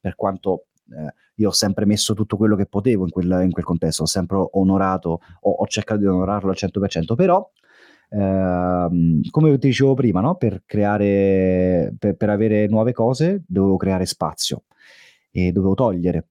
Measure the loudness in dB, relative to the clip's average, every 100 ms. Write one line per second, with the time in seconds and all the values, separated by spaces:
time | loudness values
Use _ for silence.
0 | -8 -4 -4 -4 -4 -4 -6 _ _ -14
1 | -14 -14 _ -2 0 0 -2 0 0 0
2 | 0 -2 -2 0 2 2 0 -2 0 0
3 | 0 -2 0 0 0 -2 -2 -2 -2 -2
4 | -4 -4 -2 -2 -2 0 2 2 0 -2
5 | -4 -6 _ -6 -4 -2 -2 -4 -4 0
6 | 0 0 0 -2 -2 -4 -4 -2 -4 -2
7 | -4 0 2 2 -2 _ _ _ -20 _
8 | _ -4 0 0 0 0 0 0 0 2
9 | 2 2 0 2 4 4 2 2 2 2
10 | 2 2 0 0 -2 -4 _ -2 0 2
11 | 2 2 2 2 2 2 2 0 -2 -2
12 | -4 -2 -2 0 2 2 2 2 0 0
13 | -2 0 0 -2 -4 0 2 2 0 -2
14 | -4 -4 -6 -6 -8 -8 _ _ -20 -20
15 | -20 _ _ -2 0 2 0 2 0 0
16 | -2 -2 -6